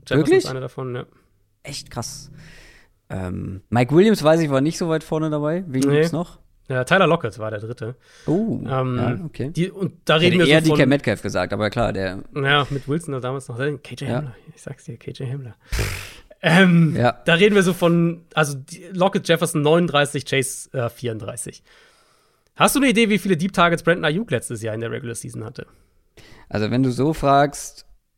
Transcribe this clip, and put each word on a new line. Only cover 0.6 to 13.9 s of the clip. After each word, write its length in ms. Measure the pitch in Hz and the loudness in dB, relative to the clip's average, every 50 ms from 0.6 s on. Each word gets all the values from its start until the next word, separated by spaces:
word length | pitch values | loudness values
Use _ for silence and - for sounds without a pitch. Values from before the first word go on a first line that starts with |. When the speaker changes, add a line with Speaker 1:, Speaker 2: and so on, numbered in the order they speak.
Speaker 1:
davon, 340 | 131 131 - 135 131 127 120 | -10 -10 -10 -10 -8 -8 -8
ja. 100 | 123 - - _ _ _ _ _ _ _ _ _ _ - | -10 -10 -14 _ _ _ _ _ _ _ _ _ _ -16
Speaker 2:
Echt 260 | 143 - - - - | -14 -14 -14 -14 -12
krass. 400 | - 120 113 - - - - - - - - - - - - - - _ _ _ _ _ _ - | -10 -10 -10 -10 -12 -16 -18 -20 -20 -20 -20 -20 -20 -20 -20 -20 -20 _ _ _ _ _ _ -12
Ähm, 520 | - 95 92 92 92 92 98 95 95 95 - _ | -10 -8 -8 -8 -8 -8 -8 -10 -10 -12 -8 _
Mike 260 | 107 117 127 120 143 | 0 0 2 4 4
Williams, 280 | 170 208 226 208 - | 6 6 6 4 4
weiß 180 | 147 151 160 170 | 4 4 4 4
ich, 80 | 165 143 | 2 2
war 100 | 139 135 | 2 0
nicht 160 | 139 160 165 - | 0 0 -2 -2
so 100 | 185 165 | -2 -2
weit 160 | 160 156 - | -2 -2 -4
vorne 240 | - 165 156 156 156 | -4 -4 -4 -2 -2
dabei. 360 | 151 147 147 151 165 185 190 | -2 -2 -2 -4 -4 -4 -6
Wen 160 | 170 127 131 | -4 -2 0
Speaker 1:
Nee. 140 | 139 139 143 | 2 2 2
Speaker 2:
gibt's 160 | 147 160 165 | 2 2 2
noch? 260 | 165 160 175 - - - _ _ _ _ _ - | 0 -4 -6 -8 -12 -20 _ _ _ _ _ -6
Speaker 1:
Ja, 160 | 135 127 123 | -4 -4 0
Tyler 220 | - 175 196 143 | 2 4 4 6
Lockett 320 | 151 170 160 - 110 - 113 | 4 2 2 0 -4 -8 -8
war 120 | 107 107 | -8 -8
der 100 | 110 104 | -8 -8
dritte. 360 | 110 110 123 - 113 113 123 - _ _ _ - - | -8 -10 -10 -10 -10 -10 -10 -12 _ _ _ -10 -4
Speaker 2:
Oh, 340 | - 151 196 226 226 135 - - | -2 -2 0 0 -2 -4 -6 -6
Speaker 1:
Ähm, 300 | - 135 131 131 127 123 | -4 -4 -2 -2 -2 -2
Speaker 2:
ja, 220 | 123 104 120 - 190 175 | -2 -2 -2 -2 -4 -6
okay. 260 | 156 - - 120 143 | -10 -8 -8 -8 -6
Speaker 1:
die, 200 | 165 156 175 190 | -4 -4 -4 -4
und 240 | - 196 190 143 - - _ | -4 -6 -6 -6 -6 -6 _
da 120 | - 156 | 0 2
Speaker 2:
Ich 60 | 160 | 4
Speaker 1:
reden 120 | 170 180 170 180 | 4 4 4 4
Speaker 2:
hätte 60 | 170 | 4
Speaker 1:
wir 80 | 151 151 | 6 6
Speaker 2:
eher 80 | 160 | 4
Speaker 1:
so 60 | 160 156 | 4 4
von 60 | 151 147 | 4 4
Speaker 2:
D 40 | 143 | 4
K 20 | 127 | 4
Metcalf 320 | 143 143 - 120 101 - | 4 2 0 -2 -4 -4
gesagt, 300 | - 101 - 92 90 90 | -4 -4 -2 -2 -2 -2
aber 180 | 101 104 107 104 | -2 -2 -2 -2
klar, 220 | - 120 110 104 | 0 0 -2 -2
der 300 | 101 95 95 92 90 101 - - - | -2 -2 -4 -4 -6 -8 -12 -12 -8
Speaker 1:
Ja, 320 | 147 135 139 143 147 143 - | -4 0 2 2 2 0 -2
mit 180 | 143 131 - 135 | -4 -8 -4 -4
Wilson 240 | 143 165 170 156 | -4 -4 -4 -6
da 80 | 135 131 | -8 -6
damals 280 | 120 127 131 139 131 - | -6 -6 -8 -8 -10 -10
noch. 100 | 117 120 | -8 -6
K 80 | 135 151 143 - - - | -4 -6 -6 -8 -12 -16